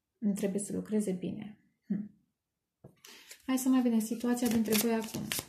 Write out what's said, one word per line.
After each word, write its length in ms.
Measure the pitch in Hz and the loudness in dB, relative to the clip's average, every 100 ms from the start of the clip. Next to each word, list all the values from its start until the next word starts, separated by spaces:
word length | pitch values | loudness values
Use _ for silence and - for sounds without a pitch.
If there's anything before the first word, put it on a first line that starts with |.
| _ - 208 196 | _ -4 -2 0
Trebuie 260 | 196 202 | 0 -2
să 120 | - | -4
lucreze 380 | 185 185 214 190 | -6 -2 0 0
bine. 460 | 185 180 - - - _ _ - | -2 -4 -8 -10 -16 _ _ -4
Hm. 240 | 190 - - _ _ _ _ _ _ - _ - - - - - | -4 -6 -14 _ _ _ _ _ _ -20 _ -20 -20 -20 -10 -2
Hai 120 | 262 | 0
să 120 | 262 | 4
mai 120 | 262 | 4
vedem 180 | 240 226 | 4 4
situația 480 | 214 233 240 240 240 | 2 -2 0 2 2
dintre 260 | 226 214 | 2 2
voi 200 | 214 233 | 2 2
acum. 280 | 226 220 - 214 - | 0 -2 -6 -4 -6